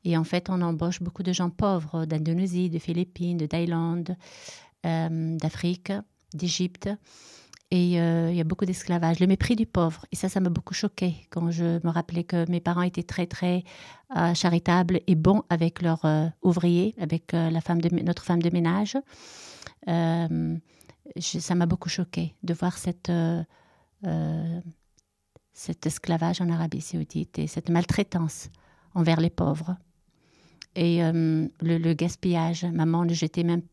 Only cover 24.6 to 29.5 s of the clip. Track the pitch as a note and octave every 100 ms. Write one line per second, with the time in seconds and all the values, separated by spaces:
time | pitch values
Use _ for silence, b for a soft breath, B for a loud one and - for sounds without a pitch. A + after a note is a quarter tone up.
24.6 | E3+ - _ _ _ _ _ _ _ -
25.6 | - - D#3 - - E3 E3 F3 F3 E3
26.6 | E3 - - E3+ D3+ D#3 D3+ - D#3 -
27.6 | - E3+ F3 - G3+ F3+ D#3+ - - b
28.6 | b b b F#3 E3 E3 E3+ - E3